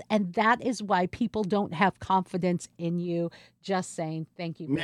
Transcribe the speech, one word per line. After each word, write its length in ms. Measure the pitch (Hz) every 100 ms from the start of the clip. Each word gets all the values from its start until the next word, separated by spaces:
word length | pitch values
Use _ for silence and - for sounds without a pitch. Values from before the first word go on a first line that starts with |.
| -
and 240 | 214 180
that 280 | 226 220 247
is 200 | 262 208
why 240 | 202 185 180
people 360 | - 233 214
don't 300 | 185 202 202
have 260 | 160 190 -
confidence 680 | - 190 185 185 175 175 - -
in 200 | 170 175
you. 320 | 175 170 170 - - _
Just 320 | - 185 -
saying. 320 | - 160 160 160 -
Thank 240 | 170 -
you 60 | 151
very 120 | 156